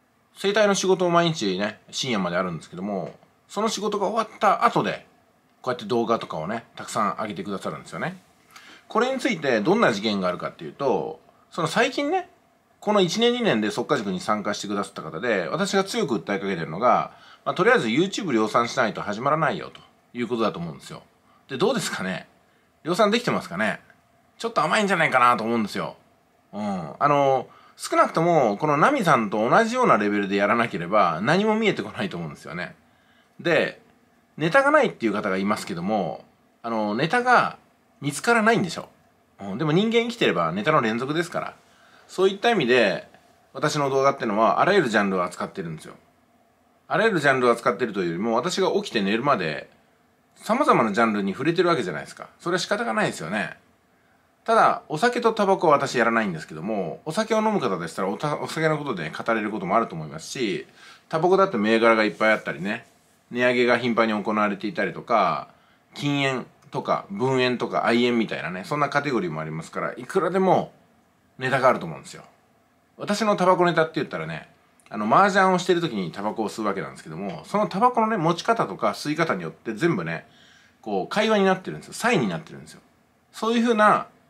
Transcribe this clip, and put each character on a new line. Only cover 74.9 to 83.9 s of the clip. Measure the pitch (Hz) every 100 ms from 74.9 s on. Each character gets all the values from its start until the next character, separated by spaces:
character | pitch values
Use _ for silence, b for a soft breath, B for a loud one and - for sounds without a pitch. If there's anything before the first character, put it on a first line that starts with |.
| 107
の、 | 107
麻 | 156 202
雀 | 196 190
を | 180
し | 185
て | 170
る |
時 | 165 107
に | 85
タ | 98
バ | 104
コ | 101
を | 101
吸 | -
う | 107
わ |
け | 95
な | 71
ん |
で | 65
す |
け | 85
ど | 80
も、 | 101 85 -
そ | 202
の | 190
タ | 185
バ | 247
コ | 240
の | 220
ね、 | 220
持 | 160
ち | 170
方 | - 220 117
と | 87
か | 107
吸 | - 147
い | 151
方 | 165 98
に |
よ | 80
っ |
て | - 117 104
全 | 170 113
部 |
ね、 | 82 82 - b b b b _
こ | 110 98
う、 | -
会 | 208 220
話 | 208
に | 190
な |
っ | 185
て | -
る | 151
ん |
で |
す | -
よ。 |
サ | - 226
イ | 208
ン |
に | 104
な | 80
っ |
て | -
る | 69
ん |
で | -
す |
よ。 | - _ _ _ _ _
そ | - 220
う | 240
い |
う |
ふ | 233
う | 214
な | 214